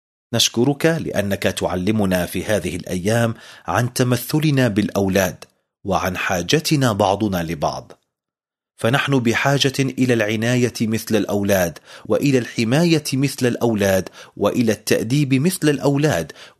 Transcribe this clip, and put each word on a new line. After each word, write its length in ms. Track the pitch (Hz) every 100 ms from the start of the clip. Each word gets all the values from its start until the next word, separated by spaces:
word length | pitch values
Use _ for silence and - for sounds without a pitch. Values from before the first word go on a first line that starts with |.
| _ _ _
نشكرك 540 | 117 - - 127 143 160
لأنك 560 | 165 - - 101 98
تعلمنا 840 | 104 92 92 92 92 110 98 90 85
في 180 | 92
هذه 320 | 82 104 85 90
الأيام 580 | - 92 87 117 117 113 - - -
عن 260 | 90 123
تمثلنا 760 | - 123 123 - 156 156 139 127
بالأولاد 760 | 104 101 - 98 95 92 78 - _ _ _
وعن 320 | 98 87 92 90
حاجتنا 760 | - 92 87 151 165 151 131
بعضنا 500 | 101 101 101 107 92
لبعض. 500 | 82 82 78 67 - - _ _ _ _ _ _ _ -
فنحن 420 | 117 135 - 139
بحاجة 540 | 117 107 139 139 139 131
إلى 340 | 135 131 127
العناية 580 | 120 104 110 117 123 120 -
مثل 360 | 113 110 - 110
الأولاد، 640 | 98 104 101 98 87 78 - - -
وإلى 320 | 107 143 131
الحماية 640 | 113 - 113 135 175 160 151
مثل 340 | 131 139 - 127
الأولاد، 640 | 117 120 107 98 95 90 - - -
وإلى 360 | 101 - 117
التأديب 640 | 104 - - 110 139 139
مثل 340 | 131 156 185 151
الأولاد، 640 | 143 143 143 151 92 82 - - -